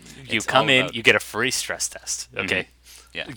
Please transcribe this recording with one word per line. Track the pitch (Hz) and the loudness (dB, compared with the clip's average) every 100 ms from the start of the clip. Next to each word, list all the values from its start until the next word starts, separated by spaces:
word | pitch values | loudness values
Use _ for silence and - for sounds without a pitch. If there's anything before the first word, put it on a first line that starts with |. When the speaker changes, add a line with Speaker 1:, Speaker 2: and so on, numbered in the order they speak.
| - - 127 | -20 -18 -6
Speaker 1:
You | 113 | -4
Speaker 2:
It's | - | 2
Speaker 1:
come | 131 147 | 2 4
Speaker 2:
all | |
Speaker 1:
in, | 127 | 4
Speaker 2:
about | 90 117 | 2 4
Speaker 1:
you | |
get | 117 104 | 6 6
a | |
free | - 104 127 | 2 -2 -2
stress | - - 85 - | -2 -4 -4 -6
test, | - - - - | -6 -8 -8 -6
Speaker 2:
Mm-hmm. | - 95 | -6 -4
Speaker 1:
okay? | 92 - _ - - - | -4 -6 _ -20 -20 -16
Speaker 2:
Yeah. | 82 78 | -12 -10